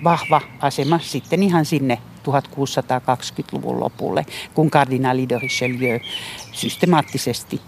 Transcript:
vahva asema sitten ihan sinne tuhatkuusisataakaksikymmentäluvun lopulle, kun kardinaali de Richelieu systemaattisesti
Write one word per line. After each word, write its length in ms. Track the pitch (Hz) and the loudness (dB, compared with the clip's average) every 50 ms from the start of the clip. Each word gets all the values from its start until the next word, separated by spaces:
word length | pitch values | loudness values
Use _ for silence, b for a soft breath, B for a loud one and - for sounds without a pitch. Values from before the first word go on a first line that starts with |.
| 147 | 4
vahva 360 | 170 170 156 - - 156 147 - - - - | 4 2 2 2 2 2 2 2 -2 -8 -2
asema 380 | - 139 - - 139 147 170 165 | -2 -2 0 0 2 2 2 0
sitten 440 | - - - 131 - - 165 175 | 0 -4 -6 -8 -2 0 2 2
ihan 220 | 196 196 175 170 151 | 4 4 4 4 2
sinne 340 | - 165 143 135 131 120 - - - - - | 2 0 0 2 0 0 -2 -4 -18 -20 -8
tuhatkuusisataakaksikymmentäluvun 1600 | - 143 135 139 - - - 143 139 127 - 139 123 - 131 127 - - 123 123 - - - - 139 - - - 123 123 123 120 | -4 0 0 0 0 -2 -4 -4 -4 -2 -2 -4 0 0 -2 0 2 0 -2 -2 -2 -10 -8 -10 -10 -6 -8 -6 -4 -4 -4 -2
lopulle, 460 | - - - - - - - 156 160 B B B B B - | -2 -4 -4 -4 -4 -2 0 -2 -2 B B B B B 0
kun 160 | - 156 151 | 2 2 4
kardinaali 580 | - 151 139 131 131 123 135 127 127 131 131 127 | 4 4 2 4 0 0 0 0 0 0 0 0
de 100 | 123 117 | -2 -2
Richelieu 600 | 117 127 - - 123 127 123 123 127 123 113 117 - B B B B B B B B B | -2 -4 -2 -2 -2 -2 -2 -2 0 0 0 -2 -4 B B B B B B B B B
systemaattisesti 1080 | - - - 165 - - 190 175 175 151 - - - 147 - - - - - - - 156 - | -10 -6 -6 -6 0 2 4 4 4 4 2 0 -4 -4 -2 -2 -4 -4 -6 -8 -8 -8 -8